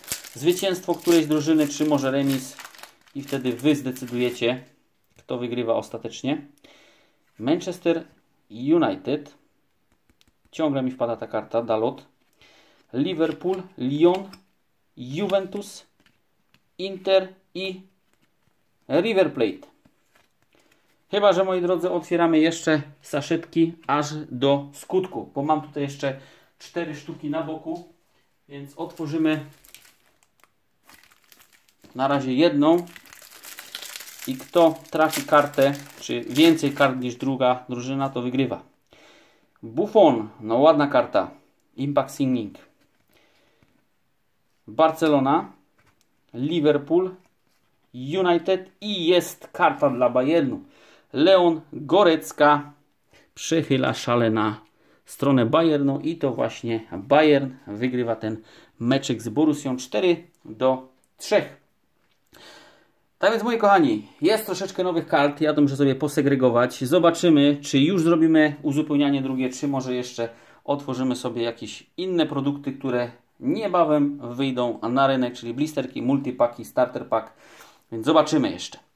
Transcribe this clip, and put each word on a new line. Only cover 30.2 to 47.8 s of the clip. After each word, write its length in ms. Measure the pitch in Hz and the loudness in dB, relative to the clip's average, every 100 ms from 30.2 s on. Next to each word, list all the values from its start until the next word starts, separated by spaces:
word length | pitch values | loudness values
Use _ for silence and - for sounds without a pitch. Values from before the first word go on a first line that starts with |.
| _ _ _ _ _ _ _ - _ _ _ - _ _ _ _ - | _ _ _ _ _ _ _ -20 _ _ _ -20 _ _ _ _ -16
na 140 | 127 135 | -4 0
razie 260 | 143 127 | 0 0
jedną 520 | 127 170 143 151 175 175 - - - - - - - - - - - - - - | 2 2 4 4 4 0 -14 -20 -20 -20 -20 -20 -20 -18 -16 -16 -16 -18 -12 -10
i 80 | |
kto 400 | 127 - 175 165 156 - | -10 -2 4 4 2 -4
trafi 320 | 160 156 151 | -2 0 -2
kartę, 520 | - 151 143 - 135 139 - - | 2 2 4 2 2 0 -10 -16
czy 200 | - 120 | -8 -8
więcej 520 | 113 135 165 160 139 | -2 4 6 4 0
kart 280 | 135 139 127 | 2 0 0
niż 160 | 123 120 | -6 -4
druga 480 | 135 135 127 127 - | -4 2 2 0 -4
drużyna, 400 | 123 127 135 135 | -8 -6 -4 -4
to 140 | 135 | -4
wygrywa. 400 | 123 127 123 - - _ _ _ - _ _ _ _ _ | -2 -2 -2 -4 -12 _ _ _ -20 _ _ _ _ _
Buffon, 640 | 113 120 208 220 165 117 107 - | -8 -6 2 6 6 4 -4 -10
no 160 | 110 120 | -2 4
ładna 300 | 151 147 143 | 6 4 2
karta. 440 | 127 120 101 85 - _ _ _ - | 0 0 -2 -2 -8 _ _ _ -8
Impact 380 | 139 143 135 | -2 -2 -2
Singing. 440 | - 131 127 101 - _ _ _ _ _ _ _ _ _ _ _ _ _ _ _ _ _ _ _ _ - | -2 -2 -2 -4 -12 _ _ _ _ _ _ _ _ _ _ _ _ _ _ _ _ _ _ _ _ -6
Barcelona, 840 | 113 160 160 160 143 131 165 - - _ _ _ _ _ _ _ | 2 2 2 2 4 4 0 -2 -14 _ _ _ _ _ _ _
Liverpool, 800 | 120 143 170 147 143 143 170 185 - _ _ _ _ _ _ | -8 -4 2 2 2 0 0 0 -6 _ _ _ _ _ _